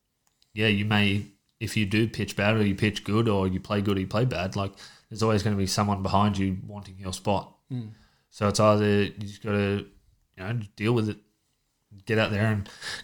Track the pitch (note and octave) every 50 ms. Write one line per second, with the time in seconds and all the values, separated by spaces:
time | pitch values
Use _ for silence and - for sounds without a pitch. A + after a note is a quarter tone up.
0 | _ _ _ _ _ _ _ _ _ _ - G#2+ A2 A2 G2+ G2+ G#2 G#2+ G#2+ G#2
1 | G#2 G2+ G2+ G#2 G2+ - - _ _ _ _ - A2 G#2 - A2 G#2+ F#2+ G#2+ G#2+
2 | A2+ A2 - - G2+ - - - G2+ G#2 A2 A2 G#2 G2+ F#2+ - G#2+ G#2+ G2+ -
3 | - G2+ G#2 A2 A2+ A2+ G2+ G2 F#2+ F#2+ F#2 F#2 - - G#2 G#2 G2+ G#2+ G2 F#2+
4 | F#2+ F#2 - G#2+ B2+ B2+ D#2 E2 F#2 G2 - G2+ G2 G2 - - - - - -
5 | _ - A2+ G2+ A2 A2+ A2 G2+ F2+ A2 G2+ G2 F#2+ F#2 - G#2+ G#2 G#2 G2 G2
6 | G2 F2+ G2 G2 G#2 G#2+ G2 G2 G2 F#2+ F#2 F#2+ - G#2+ G#2 G#2 G2+ G2 F#2+ F#2+
7 | G2 F#2 F2+ - - G#2+ G2 F#2 - - - _ _ - C3 B2 A2 A2 G#2+ -
8 | _ _ _ _ _ _ - - G#2+ G2+ G2 - G#2+ G#2+ G#2+ G#2+ G#2 G#2 G2+ G2+
9 | G2+ F#2+ - - G#2 G2+ G2+ - - G#2+ G#2 - G3+ G3 G2+ G2+ G2+ - _ _
10 | _ _ _ _ _ _ _ - F#2 G#2+ A#2 A#2 G#2 G2+ _ - - A#2 B2 A#2
11 | G#2+ G#2+ G#2 - _ _ _ _ _ _ _ _ _ _ _ _ _ _ G2+ G2
12 | - - A2 A2 A2 G#2+ G#2+ G2 A2 A2 G#2+ G2+ G2 - - - - - - -